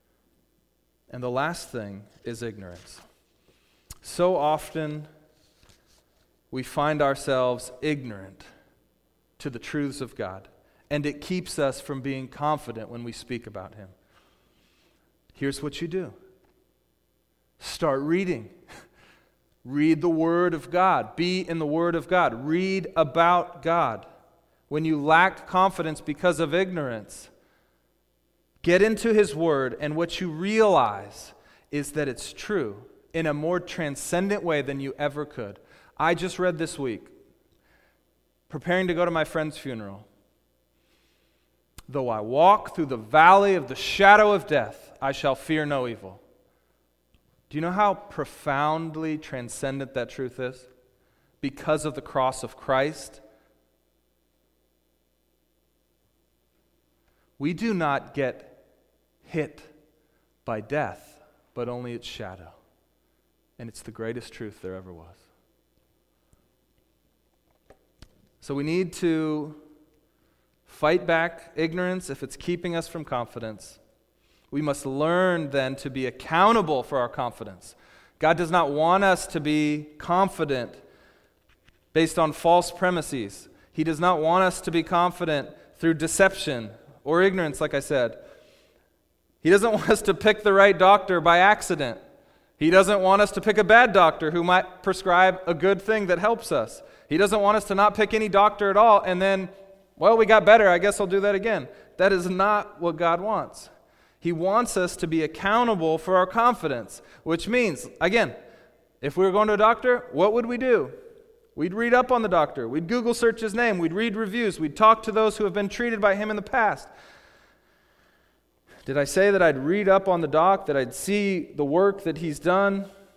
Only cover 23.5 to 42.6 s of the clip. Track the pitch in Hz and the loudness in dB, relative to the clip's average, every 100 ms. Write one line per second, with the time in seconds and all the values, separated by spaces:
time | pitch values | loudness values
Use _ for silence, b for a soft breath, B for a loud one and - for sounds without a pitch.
23.5 | - 147 170 143 107 - - _ _ _ | -6 -2 0 0 -4 -12 -20 _ _ _
24.5 | _ - 151 160 151 143 160 185 - - | _ -10 -6 -2 -2 4 4 4 0 -4
25.5 | 185 190 180 160 151 - 147 180 165 160 | 2 2 0 -8 -8 -10 -2 0 0 0
26.5 | 165 190 180 139 113 104 - - _ _ | -2 -2 -4 -8 -8 -12 -20 -20 _ _
27.5 | _ _ _ _ _ _ _ _ _ _ | _ _ _ _ _ _ _ _ _ _
28.5 | _ - 180 214 214 233 214 202 151 165 | _ 2 4 4 2 2 2 2 0 0
29.5 | 143 131 - 147 151 170 - 180 156 190 | 0 -2 -6 -6 -4 -4 -6 -8 -6 -2
30.5 | 220 214 165 113 101 101 - - - b | 2 4 4 2 -2 -12 -18 -20 -20 b
31.5 | b b 147 143 156 139 120 - - - | b b -8 -6 -6 -6 -6 -12 -14 -8
32.5 | 208 117 101 - _ _ 165 160 147 156 | -6 -6 -10 -18 _ _ -6 -4 -4 -4
33.5 | 180 180 - 156 139 - 175 196 208 170 | -4 -6 -8 -8 -8 -6 -4 -2 -4 -2
34.5 | 151 135 139 139 - 147 143 143 - 104 | -4 -4 -6 -8 -6 -6 -6 -12 -12 -14
35.5 | 98 b b b b 156 170 180 - 180 | -14 b b b b -2 0 -4 -4 -2
36.5 | 165 160 - 135 104 - - _ _ _ | -2 -6 -6 -8 -8 -12 -20 _ _ _
37.5 | _ _ _ _ _ _ _ _ _ _ | _ _ _ _ _ _ _ _ _ _
38.5 | 151 175 180 185 170 175 165 151 165 156 | -10 -4 -2 0 0 0 -2 -4 -4 -6
39.5 | 143 135 117 101 98 - _ _ _ _ | -8 -12 -12 -12 -16 -20 _ _ _ _
40.5 | _ _ _ _ _ _ _ _ _ _ | _ _ _ _ _ _ _ _ _ _
41.5 | _ _ _ - 135 123 110 107 131 175 | _ _ _ -12 -6 -4 -4 -2 4 6
42.5 | 208 | 4